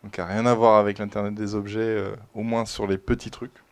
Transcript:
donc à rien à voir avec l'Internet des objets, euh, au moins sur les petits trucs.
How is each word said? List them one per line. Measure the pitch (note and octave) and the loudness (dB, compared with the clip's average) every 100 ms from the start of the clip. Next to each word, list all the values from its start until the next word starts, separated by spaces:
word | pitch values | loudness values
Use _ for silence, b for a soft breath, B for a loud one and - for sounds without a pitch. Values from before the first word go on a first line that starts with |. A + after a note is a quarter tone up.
donc | G#2 - | -12 -8
à | F2 | -4
rien | G#2 | 0
à | A#2+ | 2
voir | A#2 A2+ G#2+ | 6 8 8
avec | G2+ G2+ | 6 0
l'Internet | G#2 G#2+ G#2 | -6 -4 -4
des | G#2 G#2 | -4 -4
objets, | G#2+ G2+ G#2 | -4 -4 -4
euh, | A2+ G#2+ G#2+ G2+ - | -2 -2 -4 -10 -14
au | G#2+ | -8
moins | A2+ A#2 A2 | -4 -2 -4
sur | - G#2 | -4 -2
les | F#2+ | -2
petits | - B2 A#2 | 0 -4 -4
trucs. | - B2 _ _ | -12 -16 _ _